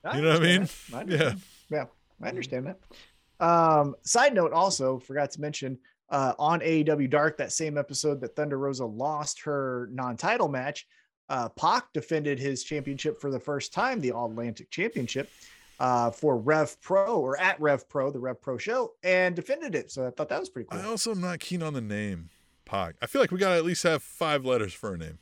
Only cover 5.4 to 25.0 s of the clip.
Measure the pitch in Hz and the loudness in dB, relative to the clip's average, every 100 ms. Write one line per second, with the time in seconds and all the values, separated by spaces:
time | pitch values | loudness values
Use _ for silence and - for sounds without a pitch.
5.4 | 147 147 135 131 _ _ _ 151 156 - | -6 -6 -6 -8 _ _ _ 0 0 2
6.4 | 147 165 165 160 151 151 135 147 156 151 | 2 2 2 2 4 2 4 4 2 0
7.4 | - - 156 147 143 139 151 139 127 - | -4 -2 -2 -2 -4 -2 -2 -2 -4 -4
8.4 | 147 135 139 131 120 107 139 151 147 - | -2 -2 -2 -4 -6 -4 -4 -4 -6 -8
9.4 | - 143 135 123 120 127 127 117 175 233 | -4 -4 -2 -4 -6 -6 -6 -2 0 2
10.4 | 175 135 131 147 - _ _ _ _ 135 | 2 0 -4 -8 -14 _ _ _ _ -4
11.4 | 117 - 160 233 240 151 - 160 147 135 | -4 0 2 2 -2 -8 -2 -2 0 -2
12.4 | 139 131 - 151 139 139 156 151 143 131 | -2 -4 -4 -6 -6 -4 -4 -4 -6 -6
13.4 | - 143 - - 247 247 131 117 117 110 | -4 -6 -4 -2 0 0 -2 -2 -4 -4
14.4 | 117 110 - - 214 226 123 135 139 - | -6 -8 -10 -4 -2 -2 -4 -4 -6 -12
15.4 | - - - _ 127 120 120 117 151 127 | -20 -20 -20 _ 2 4 2 2 2 2
16.4 | 113 156 151 - - 190 196 226 131 143 | 4 2 2 -4 0 2 4 0 0 0
17.4 | 185 180 151 139 - 147 135 135 127 127 | 0 2 2 2 0 -2 -2 -2 -8 -8
18.4 | - 123 202 247 226 - 180 185 180 175 | -6 -6 -4 -2 -4 -4 2 4 4 0
19.4 | 175 285 302 156 - - 127 123 151 131 | -4 -4 -2 -4 -6 -6 -6 -4 -4 -4
20.4 | - 131 117 175 196 226 233 202 180 175 | -4 -10 -10 -8 -6 -4 -2 -2 -4 -6
21.4 | - 180 160 143 107 104 104 92 85 _ | -6 -4 -4 -4 -4 -4 -4 -6 -10 _
22.4 | _ _ - 98 85 82 120 277 233 185 | _ _ -6 -4 -4 -6 -4 2 2 2
23.4 | 196 175 165 170 175 156 - - 165 147 | 2 2 2 0 2 0 -4 -4 0 0
24.4 | 131 123 104 - 110 90 | 2 0 0 -6 -8 -8